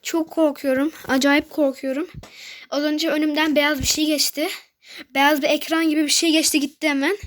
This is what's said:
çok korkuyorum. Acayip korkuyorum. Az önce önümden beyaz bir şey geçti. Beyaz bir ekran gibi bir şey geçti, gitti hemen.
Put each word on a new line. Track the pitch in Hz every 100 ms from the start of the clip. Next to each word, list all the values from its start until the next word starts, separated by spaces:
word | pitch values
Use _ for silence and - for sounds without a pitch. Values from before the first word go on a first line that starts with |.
çok | - 330 320
korkuyorum. | - 311 277 277 262 294 - -
Acayip | 262 277 294 302
korkuyorum. | - 277 262 269 269 339 - - - - - -
Az | 285
önce | 302 302 320
önümden | 302 311 294 311 285
beyaz | 285 294
bir | -
şey | - 311
geçti. | 294 - - 311 - - _ - - -
Beyaz | 269 285 302
bir | 285
ekran | 294 - 320 330
gibi | 302
bir | 294
şey | - 330
geçti, | 311 311 311
gitti | 285 - 311
hemen. | 277 285 415